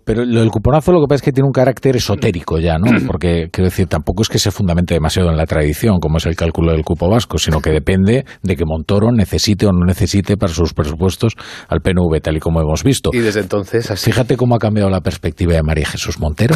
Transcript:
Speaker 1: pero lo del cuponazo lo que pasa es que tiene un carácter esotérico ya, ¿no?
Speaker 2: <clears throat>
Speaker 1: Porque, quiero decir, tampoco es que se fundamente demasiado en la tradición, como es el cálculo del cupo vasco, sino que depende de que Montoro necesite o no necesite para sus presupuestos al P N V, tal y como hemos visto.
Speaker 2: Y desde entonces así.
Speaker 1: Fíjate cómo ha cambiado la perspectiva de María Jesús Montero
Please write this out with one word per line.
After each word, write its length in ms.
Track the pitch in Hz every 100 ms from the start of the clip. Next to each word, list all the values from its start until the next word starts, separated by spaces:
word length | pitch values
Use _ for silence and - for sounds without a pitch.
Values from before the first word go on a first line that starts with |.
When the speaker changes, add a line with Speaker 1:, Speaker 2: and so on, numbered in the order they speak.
Speaker 1:
pero 200 | - 110
lo 160 | 123 113
del 100 | 113
cuponazo 420 | 107 113 151 180
lo 100 | 180
que 60 | 139
pasa 80 | 143
es 60 |
que 100 | 147
tiene 160 | 131 139
un 60 |
carácter 440 | 131 127 - 135 127
esotérico 600 | - 98 104 85 - 80
ya, 180 | 85 80
¿no? 200 | 110 -
Speaker 2:
<clears throat> 80 | -
Speaker 1:
Porque, 420 | 85 90 85 82
quiero 180 | - 92
decir, 180 | - 92
tampoco 340 | 82 76 92
es 80 | 110
que 100 | 117
se 120 | 104
fundamente 420 | - 98 85 87
demasiado 360 | 82 78 - 87
en 80 | 78
la 80 | 80
tradición, 540 | 80 76 82 117 92
como 180 | 80 80
es 80 | 85
el 100 | 80
cálculo 360 | 82 82 82
del 120 | 80
cupo 260 | 76 82 85
vasco, 280 | 113 - 82
sino 220 | - 78
que 120 | 80
depende 520 | 78 73 95 98 127 135 -
de 140 | 92 98
que 80 | 80
Montoro 460 | 80 76 101 110
necesite 540 | 120 98 - - 95 107
o 60 |
no 140 | 90 87
necesite 520 | 95 98 101 92 101
para 160 | 98
sus 200 | 82 80
presupuestos 600 | - 76 78 95 - 113 - - - -
al 120 | 82
P 100 | 95
N 100 | 90
V, 180 | 87 78
tal 180 | 85 78
y 20 |
como 220 | 85 82
hemos 220 | 76 78
visto. 260 | 135 135 -
Speaker 2:
Y 60 | 123
desde 200 | 113 104
entonces 480 | 95 104 95 113 113
así. 220 | 98 -
Speaker 1:
Fíjate 260 | 110 117 123
cómo 180 | 123 120
ha 40 |
cambiado 300 | 110 104 98
la 120 | 95
perspectiva 520 | 92 - 87 - 87
de 100 | 82
María 240 | 78 78 73
Jesús 320 | - - -
Montero 360 | 76 78 117